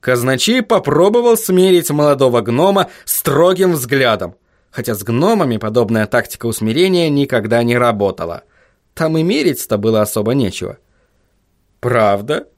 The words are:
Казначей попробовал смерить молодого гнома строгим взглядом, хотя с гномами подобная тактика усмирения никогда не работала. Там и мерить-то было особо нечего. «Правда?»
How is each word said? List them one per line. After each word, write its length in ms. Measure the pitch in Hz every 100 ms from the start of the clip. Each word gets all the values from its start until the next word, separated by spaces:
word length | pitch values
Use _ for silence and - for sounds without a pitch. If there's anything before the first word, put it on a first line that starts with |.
Казначей 600 | - 123 123 131 - 247
попробовал 720 | 240 220 - 147 185 233 240 226
смерить 540 | - 185 185 180 165
молодого 500 | 147 147 139 131 120
гнома 480 | 113 117 185 196 175 -
строгим 680 | - - - 139 175 185 185
взглядом, 640 | 165 123 139 127 104 90 - _ _ _
хотя 240 | - 123
с 80 | 104
гномами 560 | 98 120 175 226 151 113
подобная 480 | 110 110 110 113 107
тактика 400 | 127 - - 117
усмирения 640 | 110 110 123 185 180 165
никогда 520 | 143 139 123 107 117
не 140 | 117 120
работала. 680 | 120 110 101 92 85 85 _ _ _ _ _
Там 240 | - 160 160
и 40 |
мерить-то 540 | 165 254 247 127 - 107
было 240 | 107 110
особо 300 | 107 - 107
нечего. 460 | 135 110 - 92 98 _ _ _ _ _ _ _ _ _ _
«Правда?» 680 | 123 120 107 101 107 160 277